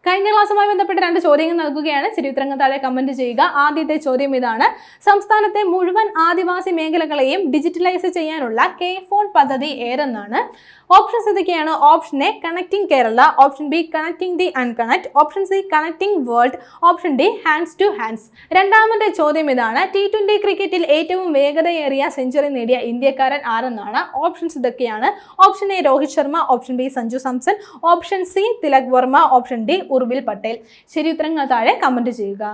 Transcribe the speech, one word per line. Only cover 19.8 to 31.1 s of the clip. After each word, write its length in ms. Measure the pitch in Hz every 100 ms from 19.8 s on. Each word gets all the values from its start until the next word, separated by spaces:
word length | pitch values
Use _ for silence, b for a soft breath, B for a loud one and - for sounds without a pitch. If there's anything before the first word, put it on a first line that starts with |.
| 381
ടി 100 | 392 403 427
ട്വന്റി 200 | 403 415 415
ക്രിക്കറ്റിൽ 380 | 381 392 370 320 302
ഏറ്റവും 320 | 320 370 370 285
വേഗതയേറിയ 720 | 285 294 320 339 285 269 294 -
സെഞ്ചുറി 340 | 254 277 285 269
നേടിയ 220 | 233 247 233
ഇന്ത്യക്കാരൻ 520 | 240 269 269 262 285 247 226
ആരെന്നാണ്? 460 | 254 226 202 240 339 - 330
ഓപ്ഷൻസ് 340 | 339 330 302
ഇതൊക്കെയാണ്. 480 | 240 240 240 214 285 415 B B 381
ഓപ്ഷൻ 260 | - 403 381
എ, 20 | 285
രോഹിത് 260 | 269 285 320
ശർമ്മ. 260 | 277 320 311 247
ഓപ്ഷൻ 200 | 247 254
ബി, 80 | 262 262
സഞ്ജു 240 | 233 254 262
സാംസൺ. 300 | 254 247 415 B 254 330
ഓപ്ഷൻ 300 | 349 - 381 359
സി, 120 | - 427 480 302
തിലക് 260 | 269 254 254
വർമ്മ. 260 | 254 277 320 254
ഓപ്ഷൻ 240 | 247 240 226
ഡി, 80 | 370 - 262
ഉർവിൽ 240 | 247 254 277
പട്ടേൽ. 300 | 202 220 226 b b b 320
ശരി 140 | 302